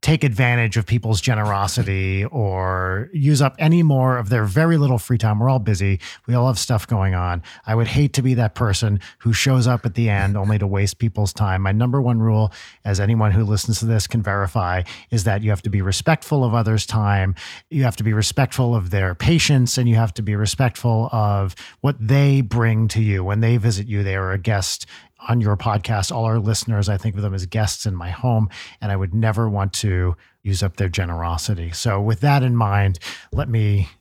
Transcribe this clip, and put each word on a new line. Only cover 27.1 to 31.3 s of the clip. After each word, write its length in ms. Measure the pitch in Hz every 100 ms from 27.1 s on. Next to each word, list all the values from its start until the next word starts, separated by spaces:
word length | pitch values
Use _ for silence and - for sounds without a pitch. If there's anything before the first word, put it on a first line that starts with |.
| 98
of 60 |
them 120 | 104
as 120 | 95 90
guests 380 | 113 107 - 113
in 100 | 92
my 140 | 87
home, 380 | 90 127 117 107 - - -
and 120 | 104
I 40 | 98
would 160 | 95
never 340 | 95 113 107 113
want 240 | 101 98
to 400 | - 107 90 90 85 _ _
use 200 | 101 98
up 140 | 98 -
their 140 | 95
generosity. 840 | 87 90 82 85